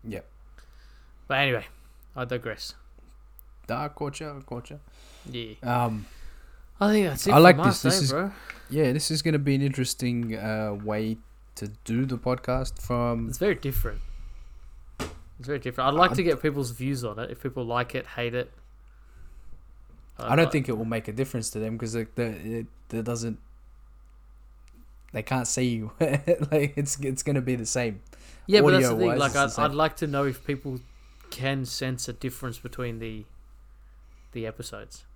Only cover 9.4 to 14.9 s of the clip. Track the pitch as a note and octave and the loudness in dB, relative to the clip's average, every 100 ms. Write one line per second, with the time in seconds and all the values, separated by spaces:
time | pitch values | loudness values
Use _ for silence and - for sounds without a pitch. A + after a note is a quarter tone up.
9.4 | C#3+ C3+ C#3 C3+ B2 - B2+ A#2+ A#2 A2 | 4 4 2 0 -2 -2 -2 0 -2 -4
10.4 | G#2+ A2 G#2+ G#2 G#2 G#2+ A2 A2 - - | -2 -2 -2 -4 -2 -2 -2 -4 -8 -20
11.4 | - - G#2 G#2 - A#2 C3+ B2 B2+ B2 | -20 -10 -10 -10 -2 0 0 -2 -2 -2
12.4 | - B2+ C3 - - B2 A#2+ A#2 A2+ A#2+ | 0 -2 -2 -6 -4 0 0 0 -4 0
13.4 | G3+ E3+ C#3 C3 A#2 G#2 - - - - | 0 0 0 0 0 -4 -10 -10 -12 -14
14.4 | - - - - - | -16 -18 -18 -18 -20